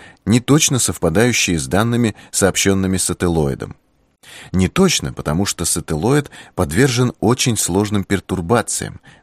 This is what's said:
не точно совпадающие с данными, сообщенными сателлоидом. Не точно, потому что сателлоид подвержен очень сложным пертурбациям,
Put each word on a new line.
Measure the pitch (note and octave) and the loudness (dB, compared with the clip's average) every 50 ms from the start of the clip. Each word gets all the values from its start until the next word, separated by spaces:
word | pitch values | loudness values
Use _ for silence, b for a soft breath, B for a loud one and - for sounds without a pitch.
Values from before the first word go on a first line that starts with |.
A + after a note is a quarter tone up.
| B B B B B | B B B B B
не | - G#2+ B2 | 0 0 2
точно | A2+ - C#3 D#3 - - C3+ A#2 | 2 4 2 2 2 2 0 0
совпадающие | - - F2+ - - E2+ E2 G2 A#2 B2 A2+ - - - F2+ D#2+ | -2 -2 -2 -2 -2 0 2 2 2 2 2 0 0 0 -2 -2
с | C2+ | -2
данными, | C2 D2 F#2+ A2+ A#2 A#2+ A#2 A#2+ A2 - B B B | -2 0 0 0 2 2 0 0 0 -2 B B B
сообщенными | B - G2+ F#2 F2+ - - G2 G2 G2 F#2+ F#2+ F#2+ F#2 | B 0 0 2 2 2 0 2 2 2 2 0 0 0
сателлоидом. | - - - - F#2 F2 E2+ D#2+ D2+ C#2 B1+ - G1+ G1+ - - _ _ _ _ _ _ _ _ _ B B B B B B | -2 -4 -4 -2 -2 0 2 2 0 0 -2 -4 -8 -12 -14 -16 _ _ _ _ _ _ _ _ _ B B B B B B
Не | F#2 F#2 E2+ | 0 0 0
точно, | - - G3 F3+ - - - C2+ B1 | 2 2 2 2 2 0 -4 -6 -8
потому | - - - D2+ F2 G2+ | -8 -6 -4 -2 -2 -2
что | - - - E2+ | -2 -4 -4 -4
сателлоид | - - E2+ D2+ - E2 D2+ E2 A2+ C#3 D3 C#3 - B B B B B | -4 -4 -4 -4 -4 -4 -2 0 0 0 0 0 -4 B B B B B
подвержен | - F2+ C#2+ D2 F#2+ C3+ C#3 A#2 A#2+ B2+ A#2+ - _ | -4 -2 0 2 2 2 2 2 0 0 -2 -2 _
очень | - G#2 B2 B2+ - C3 A2+ | 0 0 2 2 0 0 0
сложным | G#2 - - E2+ G2 G#2+ G2+ G#2+ G#2 F#2 | 0 -2 -2 0 0 0 0 -2 -2 -2
пертурбациям, | - G2+ F#2 - - F#2+ F#2 E2+ E2+ A#2 A#2+ - - - - - - - - _ B B B | -2 -2 -4 -2 -4 -4 -4 -2 0 0 0 0 -2 -6 -8 -8 -8 -10 -14 _ B B B